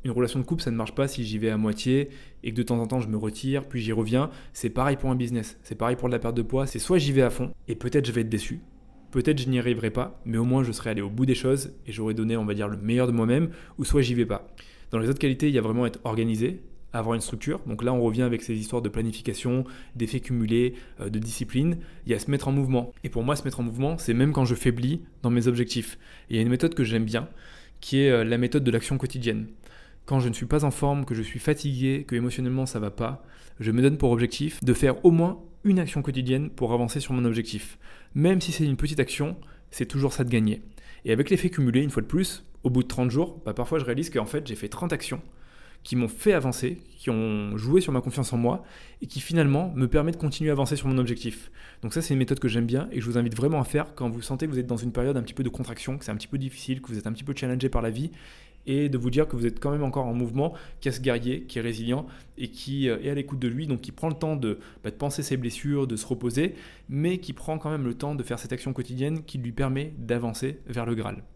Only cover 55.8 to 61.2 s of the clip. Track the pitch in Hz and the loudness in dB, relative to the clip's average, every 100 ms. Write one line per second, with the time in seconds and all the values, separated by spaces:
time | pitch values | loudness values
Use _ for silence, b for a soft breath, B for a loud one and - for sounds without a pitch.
55.8 | - 135 - 107 - 135 131 - - 131 | -8 -8 -6 -8 -6 -6 -6 -8 -6 -6
56.8 | 131 110 107 113 135 135 127 127 131 123 | -6 -8 -6 -8 -8 -4 -2 0 0 0
57.8 | 113 110 160 B B B B B - 139 | 0 -2 -6 B B B B B -2 0
58.8 | 147 131 120 127 156 123 117 117 143 147 | 2 0 2 2 2 2 0 0 -2 0
59.8 | 139 139 127 120 120 123 160 165 B B | 0 -2 -2 0 0 0 -2 -4 B B
60.8 | 139 117 131 117 | -4 -2 0 0